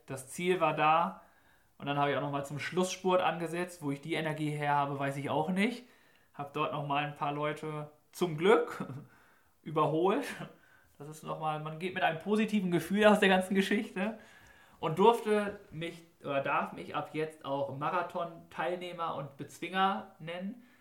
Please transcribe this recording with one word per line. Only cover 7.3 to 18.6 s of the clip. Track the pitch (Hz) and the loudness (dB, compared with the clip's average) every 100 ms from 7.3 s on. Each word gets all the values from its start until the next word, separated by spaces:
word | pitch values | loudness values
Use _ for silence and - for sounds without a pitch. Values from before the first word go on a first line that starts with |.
Leute | 147 151 151 156 151 147 - _ | -2 -2 -4 -6 -8 -10 -16 _
zum | - 175 151 | -4 -2 2
Glück | 185 240 - - - 131 - - | 6 6 4 -6 -10 -10 -16 -20
<laughs> | _ _ _ _ | _ _ _ _
überholt. | - 156 147 156 185 247 247 - 185 - _ - _ - | -4 0 2 4 4 2 -2 -8 -12 -16 _ -20 _ -18
Das | 143 | -16
ist | 156 | -12
nochmal, | 156 156 156 151 | -10 -4 -4 -4
man | 156 156 | -6 -8
geht | 180 | -6
mit | 131 | 0
einem | 165 160 | 0 0
positiven | 196 214 214 208 185 | 0 2 2 2 2
Gefühl | 170 - 196 208 | 2 2 6 8
aus | 196 | 8
der | 190 | 8
ganzen | 185 185 | 6 4
Geschichte | 196 190 208 - 190 208 220 - - - - - - | 2 4 0 0 -4 -4 -6 -14 -20 -20 -20 -20 -6
und | 165 156 | -2 6
durfte | 220 233 214 208 202 202 - | 6 6 2 0 0 -6 -14
mich | 151 170 170 - _ | -10 -8 -10 -18 _
oder | 143 139 | -4 -2
darf | 139 160 190 | 0 0 -2
mich | 165 - 147 | -6 -8 -6
ab | 147 | -4
jetzt | 151 156 - 139 | -4 -6 -6 -6
auch | 143 139 135 | -4 -4 -4
Marathon-Teilnehmer | 156 180 170 180 170 165 - - | -2 -2 -2 -6 -6 -8 -14 -6